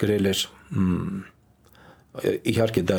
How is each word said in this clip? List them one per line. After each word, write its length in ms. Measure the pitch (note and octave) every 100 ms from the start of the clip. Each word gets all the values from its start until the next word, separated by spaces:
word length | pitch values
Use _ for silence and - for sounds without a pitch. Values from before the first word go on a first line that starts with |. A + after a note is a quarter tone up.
գրել 280 | G#2 G#2 G2
էր, 120 | F#2+ - - -
մ, 500 | G#2+ F#2 F2 E2+ G2 - - _ _ _ - - - _ - - G2 A#2
իհարկե 320 | A2 A2+ G#2
դա 100 | F2